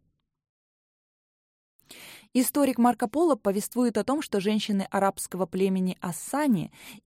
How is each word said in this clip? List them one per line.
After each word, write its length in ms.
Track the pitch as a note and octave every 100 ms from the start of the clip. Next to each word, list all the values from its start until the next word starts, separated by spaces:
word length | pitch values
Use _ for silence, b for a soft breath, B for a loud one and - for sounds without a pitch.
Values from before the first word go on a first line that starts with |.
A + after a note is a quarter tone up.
| _ _ _ _ _ _ _ _ _ _ _ _ _ _ _ _ _ _ B B B B B
Историк 460 | B3 B3 D4 C4+ A#3+
Марко 300 | A#3+ A#3 A#3
Поло 260 | C#4+ E4+
повествует 640 | C4 G3+ G3 - A#3+ B3 G#3+
о 60 |
том, 180 | G3+ D4
что 160 | - G3+
женщины 480 | F#3+ G#3+ G#3+ G3+ -
арабского 560 | G3 G3 - - F3+ F#3+
племени 520 | F#3+ F#3+ F#3+ F#3 -
Ассани 720 | F#3 E3 - C#4 D4+ F#3+ - B B B